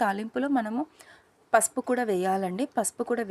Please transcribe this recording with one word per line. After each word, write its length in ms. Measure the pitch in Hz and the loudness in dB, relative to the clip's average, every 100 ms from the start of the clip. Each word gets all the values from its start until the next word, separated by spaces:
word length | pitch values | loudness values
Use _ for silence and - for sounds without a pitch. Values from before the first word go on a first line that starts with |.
తాలింపులో 480 | 214 196 220 247 277 269 | 0 0 -4 -2 0 0
మనము 240 | 214 233 311 - - - _ _ _ | 0 -4 -6 -10 -20 -20 _ _ _
పసుపు 300 | 226 - - - | 2 2 -2 -2
కూడా 140 | 247 226 | 0 0
వేయాలండి. 540 | 185 190 190 190 185 294 - | 0 2 0 -2 -4 -4 -2
పసుపు 260 | 202 - 233 | -4 -4 -4
కూడా 120 | 240 202 | -4 -2